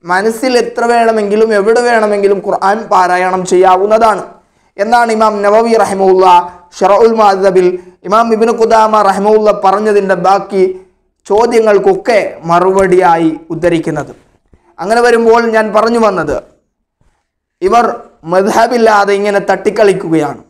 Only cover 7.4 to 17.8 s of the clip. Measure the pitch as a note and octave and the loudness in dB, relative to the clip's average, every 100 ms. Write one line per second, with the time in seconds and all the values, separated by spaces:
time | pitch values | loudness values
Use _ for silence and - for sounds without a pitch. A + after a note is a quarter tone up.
7.4 | G3 F#3 F3+ F3+ - _ F3 G#3 A#3 G#3+ | 0 2 0 -2 -12 _ -2 -2 0 0
8.4 | A3+ A3+ A3 A3+ G#3+ G#3+ G3 F#3+ G3+ G#3+ | 0 0 0 2 2 2 0 0 0 2
9.4 | G#3+ G3+ F#3+ G3 G#3+ G3+ G3 F#3 F3+ G3 | 2 0 0 0 0 0 0 -2 0 0
10.4 | G3 G3 F#3 F#3 - _ _ _ - G3+ | -2 -2 -2 -4 -18 _ _ _ -4 0
11.4 | A#3+ A#3+ A3 G3+ G3 F#3 - A3 - - | 2 2 2 2 2 0 0 -2 -2 -10
12.4 | E3 E3+ F#3 F#3+ F#3+ F3+ F3+ E3 D#3+ D3+ | -2 0 2 0 2 2 2 2 0 -4
13.4 | - D#3 E3+ E3 E3 D3+ C3 A#2+ _ _ | -10 -4 -2 -2 -4 -8 -10 -18 _ _
14.4 | _ _ _ - F3+ A3+ A#3+ A#3 A3+ A#3 | _ _ _ -12 -4 0 2 2 2 2
15.4 | A#3 A3 G#3+ G#3 A3 A#3 A3 F#3 D3+ C3+ | 2 0 0 0 0 0 0 -2 -4 -6
16.4 | - _ _ _ _ _ _ _ _ _ | -8 _ _ _ _ _ _ _ _ _
17.4 | _ _ F3+ A#3 | _ _ 0 2